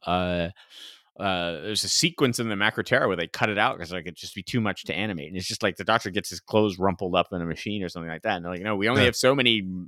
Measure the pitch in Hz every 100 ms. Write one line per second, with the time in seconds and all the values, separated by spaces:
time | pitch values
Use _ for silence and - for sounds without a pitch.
0 | - 90 90 87 85 - - - - -
1 | _ - 98 90 87 82 92 104 98 -
2 | 170 - 131 120 113 101 104 - 104 131
3 | 135 87 85 - 113 101 117 120 82 90
4 | 85 78 - - - 123 107 90 - 82
5 | 107 85 73 90 90 - 104 87 98 113
6 | 104 95 - 90 - 110 107 90 95 90
7 | 92 87 85 90 85 82 110 104 90 87
8 | 82 82 113 92 87 90 104 101 107 127
9 | 123 - 127 139 123 110 92 90